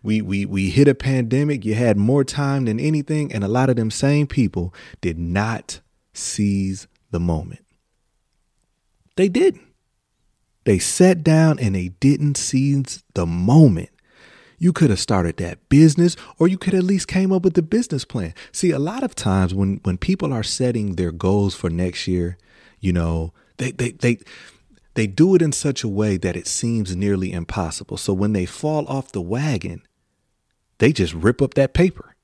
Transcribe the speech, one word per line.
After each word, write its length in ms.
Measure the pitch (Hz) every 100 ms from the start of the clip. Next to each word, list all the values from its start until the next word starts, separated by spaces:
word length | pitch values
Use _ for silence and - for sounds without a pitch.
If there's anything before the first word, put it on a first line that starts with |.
We, 200 | 107 110
we, 240 | 98 98 98
we 240 | 98 95
hit 180 | 104 143
a 80 | 131
pandemic. 680 | 131 135 117 127 147 143 107
You 80 |
had 240 | 107 120 101
more 260 | 104 143
time 420 | 135 - 139 139 123
than 140 | 110
anything. 540 | 151 156 143 151 147
And 100 | 104
a 60 | 98
lot 200 | 120 131
of 60 | 120
them 160 | 110
same 360 | - 135 147 143
people 460 | - 104 90 87 - - -
did 160 | 90 82
not 640 | 85 92 110 113 - - _ _ _
seize 760 | - - - 104 98 95 95 - _ _
the 80 | 85
moment. 460 | 85 80 87 - _ _ _ _ _ _ _ _ _ _ _ _ _ _ _ -
They 100 | 190
didn't. 400 | 185 370 - _ _ _ _ _ _ _ _ _ _
They 160 | - 95
sat 420 | - - 185 180
down 380 | 156 156 160 151
and 160 | 113 95
they 140 | 90
didn't 480 | - 135 143 147 139
seize 680 | - 131 139 139 131 - _
the 120 | - 85
moment. 640 | 85 95 143 151 85 87 _ _ _ - - _ _
You 140 | 170
could 200 | 175 156
have 80 | 95
started 360 | - 101 85 -
that 300 | 87 87 _
business, 480 | 139 160 151 175 - - -
or 80 | 170
you 120 | 185
could 160 | - 185
at 80 |
least 260 | 185 196 -
came 240 | 185 190
up 100 | 190
with 120 | 185 175
the 80 |
business 420 | 160 220 240 143 -
plan. 280 | 123 85 - -
See, 180 | - 180
a 80 | 139
lot 240 | 151 240
of 120 | 262 -
times 380 | - 95 90
when, 280 | 95 98 98
when 140 | - 90
people 340 | - 190 156
are 120 | 120
setting 520 | 104 - 123 117 104 90
their 160 | 87
goals 440 | 82 92 101 101 -
for 140 | 90
next 380 | 85 90 - -
year, 300 | 90 87 90 _ _ _ _
you 140 | 95
know, 400 | 87 82 82 82 _ _ -
they, 140 | 131
they, 200 | 101 120
they, 260 | - 123 117 - - - _ _ _ _ -
they 120 | 107
do 260 | 98 180
it 80 | 185
in 120 | 160
such 280 | - 147 127
a 60 | 113
way 300 | 98 107 95
that 180 | 92 85
it 100 | -
seems 480 | - 117 113 98
nearly 380 | 90 101 98 92
impossible. 640 | 90 82 101 82 - - -
So 160 | -
when 220 | 95 104
they 120 | 104 90
fall 400 | - 151 156 139
off 240 | 135 -
the 80 | 101
wagon, 600 | 85 117 151 110 85 85 _ _ _ _ _ _ _ _ _ _
they 120 | 113
just 220 | - 87
rip 280 | 82 95 -
up 120 | 135
that 200 | - 135
paper. 440 | - 185 - - _